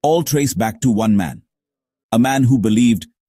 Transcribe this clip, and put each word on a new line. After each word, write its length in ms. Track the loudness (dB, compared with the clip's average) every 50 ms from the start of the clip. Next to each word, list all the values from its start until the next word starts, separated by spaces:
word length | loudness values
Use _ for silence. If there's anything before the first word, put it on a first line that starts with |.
all 220 | 0 0 0 0 -2
trace 300 | -2 -2 -2 -2 -2 -2
back 260 | -2 -4 -4 -4 -2
to 100 | -2 0
one 260 | 0 0 0 2 0 0
man? 240 | 0 -4 -8 -12 _ _ _ _ _ _ _ _ _ _ _ _ _ _
A 80 | 0 0
man 240 | 0 0 2 0 2
who 160 | 2 2 2
believed, 480 | 2 0 2 2 2 2 2 0 -4 -14 _ _ _